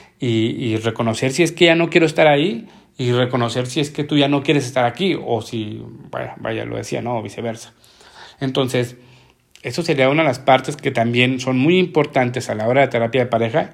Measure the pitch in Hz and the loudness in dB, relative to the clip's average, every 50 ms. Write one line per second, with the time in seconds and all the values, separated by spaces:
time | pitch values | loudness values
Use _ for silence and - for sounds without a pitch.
0 | - _ _ _ 127 120 113 113 110 117 113 110 131 117 110 113 110 117 113 - | -20 _ _ _ -2 0 0 2 0 0 -2 -4 -4 -2 -2 -2 -2 -4 -2 0
1 | 120 117 110 - - 127 131 - 175 160 160 - 175 170 165 165 170 160 - 175 | -2 -2 0 0 -2 -2 2 2 0 0 4 4 4 4 6 4 0 2 4 4
2 | 165 156 151 - 160 151 147 143 151 196 226 226 - - - - _ _ _ - | 4 4 4 4 4 6 6 4 2 0 -2 -6 -10 -14 -20 -20 _ _ _ -4
3 | 127 120 120 123 127 127 135 123 120 117 113 127 127 123 - 156 143 147 - - | -2 0 2 2 0 0 0 -2 -2 0 -2 -4 -4 -2 -2 -4 -4 -4 -4 -6
4 | 147 147 156 143 139 139 143 143 - - 151 143 127 120 - 131 120 120 120 - | -4 0 2 2 2 2 2 0 2 2 0 0 0 -2 0 0 0 0 0 0
5 | 190 190 147 - 127 123 120 110 110 - 123 113 107 107 110 113 - - 113 - | -2 -2 -2 -2 -2 -4 -4 -4 -4 -6 -6 -6 -6 -6 -10 -12 -14 -16 -18 -18
6 | - - - - 127 123 - - - 113 113 110 110 117 117 113 107 - - 123 | -18 -10 -10 -8 -8 -8 -12 -10 -8 -6 -6 -6 -6 -6 -8 -8 -8 -6 -6 -6
7 | 110 120 123 113 107 110 - - 117 117 110 113 - - _ _ _ _ _ _ | -4 -4 -6 -6 -6 -8 -10 -8 -6 -6 -8 -8 -14 -20 _ _ _ _ _ _
8 | - - - - - - - _ 139 131 131 151 135 123 135 123 120 123 - - | -20 -20 -20 -20 -20 -20 -10 _ -6 -4 -2 -2 -2 0 0 -2 -2 -4 -8 -16
9 | - - - - _ _ _ _ _ _ _ - - 123 120 180 170 170 151 135 | -20 -20 -20 -20 _ _ _ _ _ _ _ -14 -12 -8 -6 -4 -2 -2 2 4
10 | 131 131 143 160 160 147 123 - - - 131 131 127 - 147 - - 135 117 117 | 4 4 4 2 2 0 0 0 4 4 4 4 2 -2 -10 -6 -6 -4 -2 0
11 | 113 117 117 123 123 127 131 127 123 131 131 127 135 160 180 185 180 175 - 156 | 0 0 2 2 2 2 0 -2 -2 -2 0 2 4 4 4 4 2 2 2 0
12 | 143 - - 135 127 127 127 120 113 - 104 107 110 113 127 139 139 131 - 117 | 0 2 0 0 0 0 -2 -4 -6 -4 -4 -2 0 2 4 4 4 4 2 0
13 | 117 113 113 131 120 120 117 113 117 113 117 160 - - | 0 2 2 0 0 2 2 0 0 0 0 -2 -2 -2